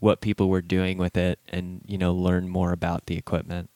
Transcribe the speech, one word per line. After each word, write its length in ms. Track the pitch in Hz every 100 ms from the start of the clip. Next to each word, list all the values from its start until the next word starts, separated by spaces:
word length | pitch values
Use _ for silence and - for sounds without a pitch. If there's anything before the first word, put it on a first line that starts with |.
what 200 | 107 -
people 280 | 107 104 95
were 120 | 95
doing 380 | 85 92 92 92
with 180 | 90 -
it 220 | 90 87 -
and, 340 | 90 90 90 -
you 100 | 101
know, 160 | 90
learn 360 | 90 90 90 92
more 240 | 90 87
about 340 | 87 85 85 -
the 100 | 85
equipment. 540 | - 85 82 87 85